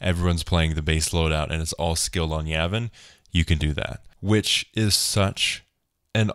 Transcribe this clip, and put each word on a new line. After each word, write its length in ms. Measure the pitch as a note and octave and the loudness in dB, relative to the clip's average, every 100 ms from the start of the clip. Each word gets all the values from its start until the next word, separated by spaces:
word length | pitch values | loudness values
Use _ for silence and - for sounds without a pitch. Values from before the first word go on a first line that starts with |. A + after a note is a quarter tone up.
everyone's 420 | F2+ E2+ F2 E2+ | -2 2 2 0
playing 300 | - F2 D#2+ | 0 2 2
the 80 | D#2 | 0
base 260 | D2+ D#2+ - | 0 0 0
loadout 340 | E2+ D#2+ D#2 D2 | 0 0 0 -2
and 120 | D#2+ | -4
it's 100 | D#2+ | -4
all 240 | - E2 D#2+ | -2 -2 -2
skill 380 | - F2+ D#2+ | -2 -2 -2
on 100 | D#2 | -2
Yavin, 460 | D#2 D#2+ E2+ A2 A#2 - - - _ | -2 -2 -2 -2 -4 -10 -20 -20 _
you 160 | E2+ E2 | 0 2
can 100 | D#2 | 2
do 160 | D2+ | 2
that, 300 | C#2+ - - - - | -2 -4 -8 -14 -8
which 480 | G2 G#2+ - - - | 2 2 2 -2 -2
is 200 | - G#2+ | -2 0
such 680 | - - G#2+ G2 - - - - _ _ _ _ | 2 0 2 0 0 -4 -4 -12 _ _ _ _
an 160 | A2 G#2+ | 0 0